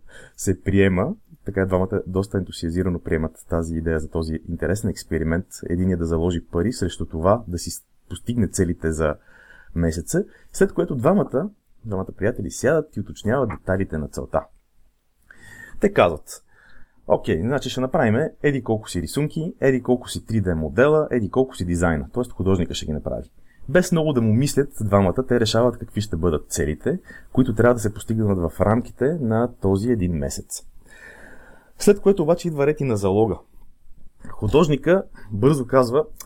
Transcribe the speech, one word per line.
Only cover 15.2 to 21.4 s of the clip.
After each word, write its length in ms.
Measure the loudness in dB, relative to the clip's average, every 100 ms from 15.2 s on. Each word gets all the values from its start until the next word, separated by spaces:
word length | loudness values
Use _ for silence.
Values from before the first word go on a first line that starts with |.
| _ -20 -20 -20 -14 -2
Те 140 | 0
казват: 500 | 4 4 2 -10 -20 _ _ -20 -20 -20 _ 0
„Окей, 340 | 0 0 0
значи 280 | 0 -2 -4
ще 120 | -4
направим 480 | -2 2 2 2 0 -2
еди 200 | -2 0
колко 260 | -2 -4 -4
си 120 | -6
рисунки, 520 | -4 -2 -2 -4 -6 0
еди 240 | 2 2
колко 260 | 2 0 -2
си 160 | -10 -2
три 160 | -2
Д 140 | 0 -2
модела, 520 | 0 4 4 4 2
еди 180 | -2 0
колко 260 | 0